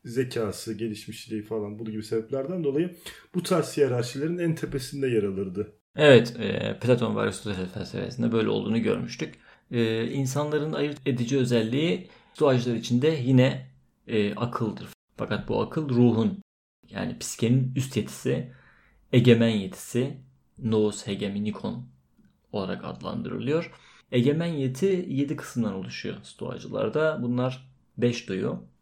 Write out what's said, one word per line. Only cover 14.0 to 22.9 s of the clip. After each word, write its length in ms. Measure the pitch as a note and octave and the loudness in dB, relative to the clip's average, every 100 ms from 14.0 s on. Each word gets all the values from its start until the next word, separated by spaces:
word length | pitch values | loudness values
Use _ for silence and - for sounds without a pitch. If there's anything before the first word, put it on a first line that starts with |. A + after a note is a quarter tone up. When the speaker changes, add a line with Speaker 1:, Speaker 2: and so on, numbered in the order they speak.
| - | -2
Speaker 2:
e, 280 | A2 G#2 | 0 0
akıldır. 540 | - A#2+ - A2+ G2 - - _ - | -2 -4 -2 -4 -4 -14 -18 _ -10
Fakat 300 | G#2+ G#2 - | -4 -4 -2
bu 120 | G#2+ | -2
akıl 280 | G#2+ D#3+ D3+ | 0 -2 0
ruhun, 540 | A#2+ A#2+ A2 G#2+ F#2 - _ _ _ _ | 6 6 6 2 -2 -14 _ _ _ _
yani 280 | G2+ F#2+ F#2+ | -8 -8 -8
psikenin 560 | - - A#2 C3 C3 | -10 -2 2 4 2
üst 220 | B2+ - G#2+ | -2 -2 -4
yetisi, 560 | - - B2+ - - - - _ _ _ _ | -4 -6 -2 -2 -4 -16 -20 _ _ _ _
egemen 360 | B2+ A#2+ A#2 A#2 | 6 8 8 6
yetisi, 680 | G#2+ F#2+ - - A#2+ C#3 - - _ _ - | 2 -4 -10 -4 -2 -2 -6 -18 _ _ -8
nous 480 | A2+ A2 G#2+ G2+ - | 0 2 2 -2 -6
hegemonikon 840 | G2 G2+ G2+ G#2+ G#2 - - - _ _ _ _ _ _ | -4 -4 -2 -4 -4 -8 -8 -12 _ _ _ _ _ _
olarak 320 | G2+ F#2+ F2 | -6 -4 -6
adlandırılıyor. 880 | - | -8